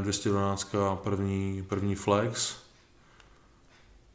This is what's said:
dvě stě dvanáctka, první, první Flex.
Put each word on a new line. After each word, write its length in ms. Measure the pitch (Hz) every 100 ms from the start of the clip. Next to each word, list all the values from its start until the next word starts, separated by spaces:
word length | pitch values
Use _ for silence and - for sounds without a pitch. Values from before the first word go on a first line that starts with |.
dvě 120 | 101
stě 160 | 101 107
dvanáctka, 680 | 101 98 95 - 104 98 95
první, 680 | 107 98 98 98 98 95 95
první 260 | 98 101 98
Flex. 600 | - 101 117 117 - - - - - - - - - - - - - - - - -